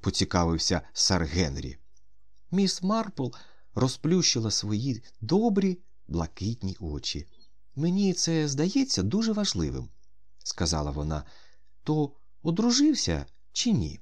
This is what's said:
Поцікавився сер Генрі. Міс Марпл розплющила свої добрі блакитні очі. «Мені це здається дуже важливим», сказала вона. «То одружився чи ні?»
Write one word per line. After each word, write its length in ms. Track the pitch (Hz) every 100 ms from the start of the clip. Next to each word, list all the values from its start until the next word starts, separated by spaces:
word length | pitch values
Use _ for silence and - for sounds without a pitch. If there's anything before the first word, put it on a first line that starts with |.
Поцікавився 800 | - - 95 92 85 82 - 87 -
сер 320 | - - 92
Генрі. 520 | 80 80 82 69 65 64 - - - - - - -
Міс 320 | 185 196 -
Марпл 440 | 185 220 220 - 127 - - - -
розплющила 760 | - 127 - 151 180 160 123 110
свої 520 | - 107 107 135 110 - -
добрі 580 | 110 175 233 196 196 180 - - -
блакитні 680 | 82 82 - 98 117 95 92
очі. 460 | 90 73 - - - - - - - -
«Мені 360 | 165 185 202
це 360 | 175 - 165 151
здається 540 | 135 165 269 269 -
дуже 300 | 95 190 226
важливим», 560 | 214 101 - 76 65 64 - - - - -
сказала 460 | - - 85 80 73
вона. 340 | 71 76 76 - - - - - -
«То 300 | - 156 143 - - -
одружився 840 | 160 170 233 240 294 277 - 78 69 - -
чи 200 | - 240
ні?» 280 | 180 80 -